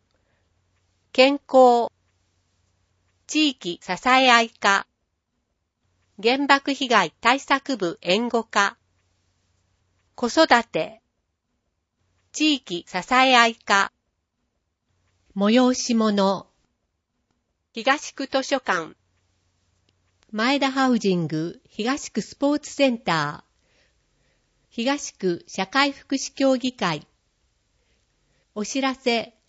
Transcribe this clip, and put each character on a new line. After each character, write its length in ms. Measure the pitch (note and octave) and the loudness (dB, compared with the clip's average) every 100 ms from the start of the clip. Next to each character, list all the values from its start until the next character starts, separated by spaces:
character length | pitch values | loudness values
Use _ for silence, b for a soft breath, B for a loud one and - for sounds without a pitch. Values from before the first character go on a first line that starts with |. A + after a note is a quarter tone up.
| _ _ _ _ _ _ _ _ _ _ _ - | _ _ _ _ _ _ _ _ _ _ _ 2
健 180 | C4 | 2
康。 580 | C#4+ - C4 B3+ A#3+ A3+ _ _ _ _ _ _ _ _ _ _ _ _ _ - | 2 0 6 6 4 -2 _ _ _ _ _ _ _ _ _ _ _ _ _ -8
地 220 | D4+ D4+ | -2 -2
域 280 | B3+ F3 E3+ | -2 -10 -12
支 120 | - F3+ B3 | -8 -4 0
え 240 | C4 C4 | 2 4
合 80 | A#3 | 4
い 100 | A#3 | 2
課。 380 | - G#3 G3 - _ _ _ _ _ _ _ _ _ _ _ _ - | -2 0 0 -4 _ _ _ _ _ _ _ _ _ _ _ _ -4
原 280 | G#3+ C4+ C#4+ | -2 0 4
爆 260 | C#4 - | 2 2
被 140 | C4+ B3+ | -4 0
害 260 | A3 E3 _ | 2 0 _
対 180 | A3+ C4+ | 0 0
策 380 | - C#4 - B3+ | 0 -4 -2 -4
部 240 | F3 - | -4 -6
援 240 | - F#3+ A#3+ | -2 -2 0
護 160 | A3+ | -4
課。 340 | - G#3+ G3+ - _ _ _ _ _ _ _ _ _ _ _ _ _ - | -2 -2 -2 -4 _ _ _ _ _ _ _ _ _ _ _ _ _ -8
子 100 | A#3+ | -2
育 220 | D#4+ D#4+ A#3+ A3+ | 2 4 4 2
て。 340 | E3 E3+ - _ _ _ _ _ _ _ _ _ _ _ _ _ | -6 -6 -10 _ _ _ _ _ _ _ _ _ _ _ _ _
地 220 | - D4+ | -4 -2
域 300 | C#4 - F3 - | -2 -6 -12 -8
支 100 | F#3 - | -10 -2
え 220 | B3+ C4 B3 | 2 4 4
合 100 | A#3 | 4
い 80 | |
課。 380 | A3+ - G3+ G3 _ _ _ _ _ _ _ _ _ _ _ _ _ _ G3 | 0 -2 0 0 _ _ _ _ _ _ _ _ _ _ _ _ _ _ -4
催 380 | G3+ A#3+ B3+ | 2 4 4
し 200 | B3+ - | 0 -2
物。 540 | A3+ A3 G3+ G3 F#3 - _ _ _ _ _ _ _ _ _ _ _ _ | 0 0 2 0 -2 -8 _ _ _ _ _ _ _ _ _ _ _ _
東 380 | A3+ A3 D4 - | -6 -2 -2 -4
区 140 | - C4+ | -10 -4
図 160 | C4+ | -4
書 160 | C4 C4+ | -4 -6
館。 380 | - F#3 D#3 - _ _ _ _ _ _ _ _ _ _ _ _ _ | -2 -4 -4 -16 _ _ _ _ _ _ _ _ _ _ _ _ _
前 260 | G#3+ A#3+ C#4+ | -4 -2 0
田 140 | C4+ | -2
ハ 180 | C4+ C4 | -2 0
ウ 80 | A#3 | 0
ジ 160 | G3+ | 0
ン 140 | F3+ D#3 | -2 -2
グ、 340 | D#3 E3+ - _ | -6 -8 -12 _
東 420 | - A3 C#4+ - | -8 -6 -6 -6
区 120 | - | -10
ス 120 | - | -10
ポ 200 | - C#4 | -4 -2
ー 40 | D4 | -2
ツ 140 | D4 | -6
セ 180 | - C4+ | 0 0
ン 80 | A3+ | 0
タ 460 | - E3 D3 D3+ - | -4 -2 -4 -8 -20
ー。 840 | _ _ _ _ _ _ _ _ _ _ _ _ | _ _ _ _ _ _ _ _ _ _ _ _
東 460 | - A#3 C#4+ - | -6 -4 -4 -8
区 300 | - F#3 E3+ - | -6 -6 -6 -10
社 220 | - F#3+ | -10 -4
会 240 | C4+ C#4+ | 0 -2
福 240 | C4+ - C4+ | -4 -8 -6
祉 180 | - | -6
協 220 | - C4+ C4 | -2 0 0
議 160 | B3+ | -4
会。 340 | - F#3 D#3 - _ _ _ _ _ _ _ _ _ _ _ _ _ _ G#3+ | -4 -4 -4 -10 _ _ _ _ _ _ _ _ _ _ _ _ _ _ -10
お 80 | |
知 160 | G#3 C4+ | -8 -4
ら 160 | C4 B3+ | -4 -4
せ、 340 | B3 A#3 - _ | -2 -2 -4 _